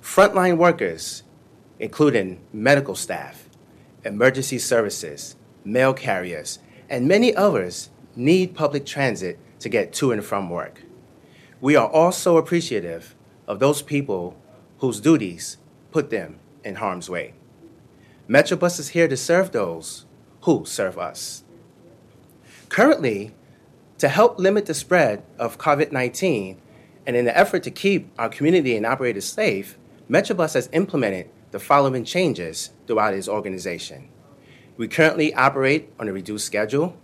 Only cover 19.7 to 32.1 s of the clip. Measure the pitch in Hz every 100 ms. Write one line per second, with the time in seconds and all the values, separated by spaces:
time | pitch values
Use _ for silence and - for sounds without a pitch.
19.7 | 82 - - - _ _ _ - 127 82
20.7 | - 95 87 87 - - - _ - _
21.7 | _ - - _ _ _ _ _ - -
22.7 | - 254 - 139 104 104 - _ _ _
23.7 | _ _ _ 143 143 233 233 190 208 196
24.7 | 156 - 180 135 104 - - 117 - 156
25.7 | 143 147 139 123 123 190 127 95 92 _
26.7 | - - _ - 120 120 131 202 185 -
27.7 | - 196 190 - - 113 - 147 185 135
28.7 | 113 113 131 127 101 98 - 220 98 101
29.7 | - - - - - - 185 156 135 120
30.7 | 160 196 151 113 92 87 - _ 101 -
31.7 | 143 139 131 110